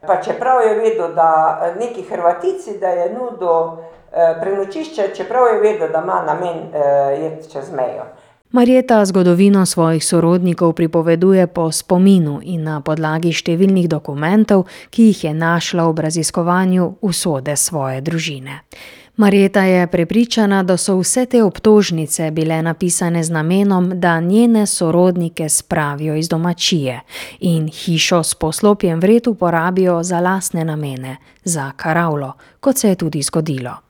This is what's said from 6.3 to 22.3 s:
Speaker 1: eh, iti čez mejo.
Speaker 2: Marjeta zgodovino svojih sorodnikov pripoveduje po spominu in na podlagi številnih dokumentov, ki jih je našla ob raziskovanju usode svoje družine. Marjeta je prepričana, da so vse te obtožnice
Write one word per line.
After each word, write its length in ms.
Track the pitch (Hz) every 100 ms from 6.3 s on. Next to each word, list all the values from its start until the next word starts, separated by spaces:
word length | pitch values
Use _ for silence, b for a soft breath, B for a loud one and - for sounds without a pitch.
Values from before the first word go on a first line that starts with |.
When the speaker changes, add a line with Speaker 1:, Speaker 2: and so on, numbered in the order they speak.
| 156 180 165 160
Speaker 1:
eh, 640 | 151 143 143 139 139 156 156
iti 120 | -
čez 200 | 139 135
mejo. 320 | 139 123 - - b b b _
Speaker 2:
Marjeta 520 | 247 240 254 254 226
zgodovino 600 | 196 190 180 175 202 202 180
svojih 380 | - 165 165
sorodnikov 680 | - 170 165 180 180 170 175
pripoveduje 760 | 160 165 165 165 165 185 190 175
po 260 | 180 165
spominu 680 | 156 - 180 190 196 151 143
in 200 | - 175
na 160 | 156 151
podlagi 480 | 139 156 156 160 170
številnih 560 | 160 - 170 196 190 175
dokumentov, 760 | 156 - 143 156 214 214 202 180 B B
ki 120 | -
jih 220 | 226 196
je 100 | 160
našla 500 | 156 165 170 - 180
ob 140 | 165 160
raziskovanju 960 | 156 165 156 - 170 180 185 185 175 190
usode 540 | 208 165 180 143 135 147
svoje 440 | - 160 135 131
družine. 600 | 131 165 160 139 131 139 _ B B B B -
Marjeta 460 | 208 202 196 202
je 220 | 190 185 170
prepričana, 760 | 175 170 208 233 - 208 196
da 140 | 185 180
so 200 | - 185
vse 300 | 175 - 254
te 160 | 247
obtožnice 880 | 214 - 220 214 196 165 151 - 160